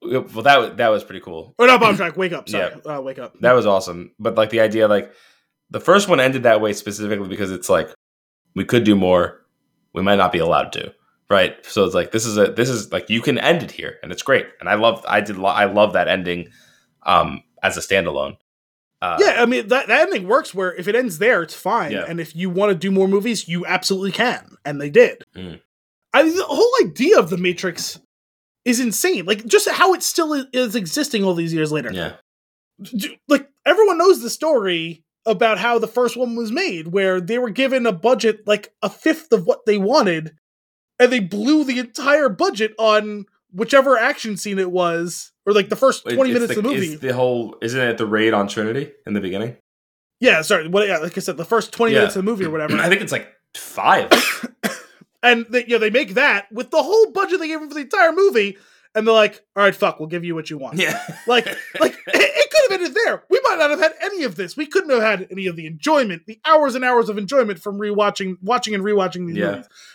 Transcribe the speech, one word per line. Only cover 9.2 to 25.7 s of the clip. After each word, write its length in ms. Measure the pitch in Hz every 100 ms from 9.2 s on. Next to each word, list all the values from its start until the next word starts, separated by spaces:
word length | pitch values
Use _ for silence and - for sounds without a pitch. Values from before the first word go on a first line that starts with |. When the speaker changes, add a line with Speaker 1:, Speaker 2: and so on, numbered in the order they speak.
| 85 - _ _ _ _ _
Speaker 1:
We 100 | -
might 120 | 98 101
not 140 | 90
be 80 | 85
allowed 340 | 82 73 -
to. 200 | - - - _ _ -
Right? 280 | 98 90 - -
So 180 | 107
it's 100 | 92
like, 180 | 90 82
this 120 | 113
is 140 | 113 104
a, 140 | 98
this 160 | - 131
is, 240 | 117 -
like, 180 | 90 -
you 100 | 113
can 160 | 147 123
end 260 | 143 175
it 80 | 113
here, 240 | - 82 -
and 80 | -
it's 100 | 90
great. 240 | - 127 - -
And 80 | 87
I 60 |
love, 300 | 104 113 113 -
I 120 | 107
did 160 | 104 95
lo-, 120 | 95
I 140 | 104
love 300 | 101 104 104
that 120 | 90 85
ending, 440 | 95 87 87 82 _ _ _ _ _
um, 400 | - 87 78 69 - _
as 120 | 95 87
a 40 |
standalone. 560 | - 98 87 69 69 - _ _ _ _ _ _
Uh, 140 | 90 82
Speaker 2:
Yeah, 240 | 403 220
I 40 | 240
mean, 200 | 247 208
that, 220 | 254 202
that 140 | 262
ending 260 | 359 262 180
works 260 | 277 302
where 180 | 185 185 180
if 100 | 185
it 80 |
ends 240 | 226 254 156
there, 240 | 220 202
it's 100 | 160
fine. 360 | - 190 226 156
Speaker 1:
Yeah. 140 | 98 87
Speaker 2:
And 140 | 170
if 160 | 160 160
you 120 | 185
wanna 280 | 175 208 175
do 160 | 196
more 160 | 190 190
movies, 400 | 196 233 214 -
you 180 | 175 170
absolutely 460 | 180 - 190 190
can. 440 | - 240 147 - _
And 160 | 151 143
they 80 | 147
did. 360 | 202 233 - -
Speaker 1:
Mm. 260 | 92 92 76 _